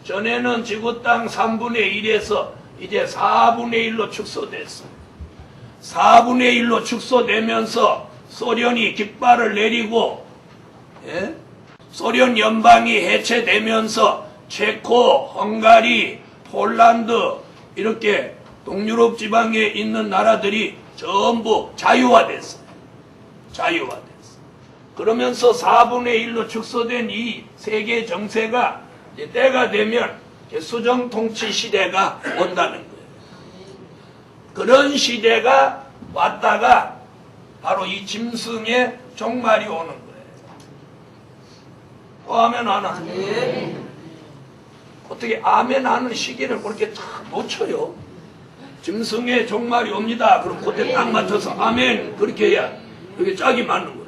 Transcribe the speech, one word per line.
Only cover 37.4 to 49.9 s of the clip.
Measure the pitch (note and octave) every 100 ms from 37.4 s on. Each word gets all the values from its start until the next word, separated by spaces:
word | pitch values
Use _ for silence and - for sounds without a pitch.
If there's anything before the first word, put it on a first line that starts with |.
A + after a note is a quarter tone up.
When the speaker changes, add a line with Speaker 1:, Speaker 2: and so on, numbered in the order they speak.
| - -
Speaker 1:
바로 | - F#3+ F#3
이 | F#3+ G3+
짐승의 | G#3+ A#3 A#3 A3+ A3+ G#3+ B3 B3 - - -
종말이 | B3+ B3+ A3+ G#3 -
오는 | E3 E3
거예요. | - - C3+ - - - - - - - - - - - - - - - - - - - - -
어, | A3+
아멘 | A#3 A#3+ A3+
안 | G3 F#3+
하세요? | F#3 E3
Speaker 2:
아멘. | F3+ G3 A3 - - - - - - - - - - - - - - - - -
Speaker 1:
어떻게 | - A#3 A3+
아멘 | - A3 B3 C4+ B3
하는 | A#3 B3
시기를 | A3+ - B3+ C4 A3
그렇게 | G#3 G#3+ G#3+
다 | - - - -
놓쳐요? | F#3+ A3+ - G4+ - - - - - - - - - - -
짐승의 | - G3+ A3+ A3 B3 B3 G#3+
종말이 | G#3 A#3+ A#3+ A3